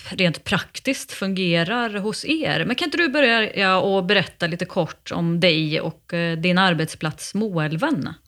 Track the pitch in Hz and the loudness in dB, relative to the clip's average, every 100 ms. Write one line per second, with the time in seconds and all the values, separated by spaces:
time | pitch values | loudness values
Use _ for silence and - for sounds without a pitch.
0 | - 180 180 - - 185 - - - 262 | -8 0 0 0 -2 -2 -2 -8 -4 -4
1 | - - 196 190 185 170 165 240 233 208 | -6 -6 -4 0 2 2 2 0 -2 -2
2 | 208 - - 320 190 147 165 247 349 320 | -4 -4 -2 -2 0 0 0 -2 -2 0
3 | 330 277 254 233 214 - 196 185 196 196 | 0 4 4 4 0 0 2 4 4 2
4 | 180 202 165 - 170 170 180 - 160 - | 4 2 0 -2 -4 -2 -4 -2 -2 -4
5 | - 170 170 170 175 156 156 156 160 - | -8 -2 0 2 2 2 2 -2 -4 -8
6 | - 170 170 165 180 180 190 160 156 - | -8 -4 -2 0 2 4 4 4 0 -4
7 | 160 - - 196 220 170 151 160 285 220 | -6 -6 -6 -4 -2 0 -2 0 0 0
8 | 127 - | -2 -8